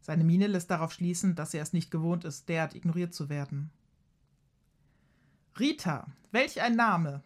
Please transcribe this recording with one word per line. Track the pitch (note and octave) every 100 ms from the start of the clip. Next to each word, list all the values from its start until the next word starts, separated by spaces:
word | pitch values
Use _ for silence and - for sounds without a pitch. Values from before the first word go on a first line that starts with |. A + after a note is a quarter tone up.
Seine | - D#3+
Miene | D#3+ F3 G#3
lässt | F#3+ E3+
darauf | E3+ D#3+
schließen, | - F3 F3 G3
dass | E3+ D3+
er | D#3+
es | D3+
nicht | E3+ E3
gewohnt | E3 E3 E3+
ist, | E3+ C#3 -
derart | E3 D#3+
ignoriert | - F3 E3 F3
zu | - C#3+
werden. | D3 C#3 C#3 D3+ _ _ _ _ _ _ _ _ _ _ _ _ _ _ _ _ _ _ -
Rita, | C4+ D#4 F3+ C#3+ - - _
welch | A3+ C#4+ -
ein | A#3+
Name! | A#3 A#3 F3+ D#3+ C#3